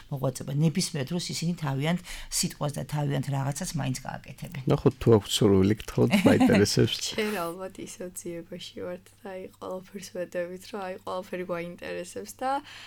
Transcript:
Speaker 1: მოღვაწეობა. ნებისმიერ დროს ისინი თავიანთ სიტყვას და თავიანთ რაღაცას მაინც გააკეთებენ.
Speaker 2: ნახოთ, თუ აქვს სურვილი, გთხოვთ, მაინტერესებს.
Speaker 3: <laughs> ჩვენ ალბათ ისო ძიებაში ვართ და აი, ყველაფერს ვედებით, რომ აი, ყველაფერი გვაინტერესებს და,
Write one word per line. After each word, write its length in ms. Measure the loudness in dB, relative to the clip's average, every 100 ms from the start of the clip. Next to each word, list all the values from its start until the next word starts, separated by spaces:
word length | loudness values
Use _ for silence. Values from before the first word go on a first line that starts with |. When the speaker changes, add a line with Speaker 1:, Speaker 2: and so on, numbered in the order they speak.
Speaker 1:
მოღვაწეობა. 480 | -10 -4 -4 -4 -6
ნებისმიერ 500 | 2 2 2 -4 -4
დროს 200 | -4 -4 -6
ისინი 260 | -4 -4
თავიანთ 460 | -4 -2 -2 0 -2 -4 -14 -6
სიტყვას 460 | -2 -2 -2 -4
და 100 | -4
თავიანთ 420 | -4 -2 0 0 0
რაღაცას 420 | -2 -2 -4 -4
მაინც 260 | -4 -2 -4
გააკეთებენ. 640 | -8 -12 -14 -16 -12 -6
Speaker 2:
ნახოთ, 320 | 0 4 4 4
თუ 120 | 6
აქვს 200 | 6 6
სურვილი, 440 | 4 6 8 6
გთხოვთ, 380 | 4 -2 2 4 6
მაინტერესებს. 760 | 6 6 8 6 6 4 2 2
Speaker 3:
<laughs> 40 | -4
ჩვენ 280 | -2 -2
ალბათ 400 | -2 -4 -6 -10 -10
ისო 300 | -14 -12 -12
ძიებაში 680 | -10 -10 -10 -10 -12 -12 -10
ვართ 260 | -10 -10 -14
და 220 | _ -14
აი, 120 | -12 -12
ყველაფერს 600 | -12 -10 -10 -10 -16 -12
ვედებით, 520 | -8 -6 -6 -6 -8
რომ 160 | -12 -10
აი, 140 | -8 -10
ყველაფერი 480 | -8 -8 -6 -8
გვაინტერესებს 880 | -6 -6 -6 -10 -10 -10 -10 -12 -12
და, 180 | -6 -4 -4 -6 -18